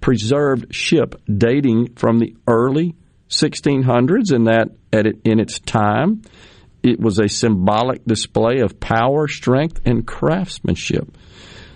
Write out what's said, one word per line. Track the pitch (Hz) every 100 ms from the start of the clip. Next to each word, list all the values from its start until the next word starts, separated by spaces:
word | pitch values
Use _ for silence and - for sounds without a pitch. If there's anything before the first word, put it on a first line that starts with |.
preserved | - 113 107 143 143 127 -
ship, | - - 165 - - -
dating | 101 117 143 139 113 120 -
from | 123 117
the | 113 - -
early | 113 127 147 175 - _ _ -
sixteen | - 151 - 147 135
hundreds, | 127 120 131 135 196
and | 123 113
that | 113 110 - _
at | 110 107
it, | -
in | 117 110
its | 113 -
time, | - 113 104 110 175 220 - - - - _ _
it | 123 117
was | 110 98
a | 104
symbolic | - 120 98 95 107 127 - -
display | 107 - 117 113 131
of | 107 -
power, | - 113 123 147 147
strength, | - - 127 160 -
and | 120 117 120
craftsmanship. | - 143 175 180 - - - - - - - - - - - -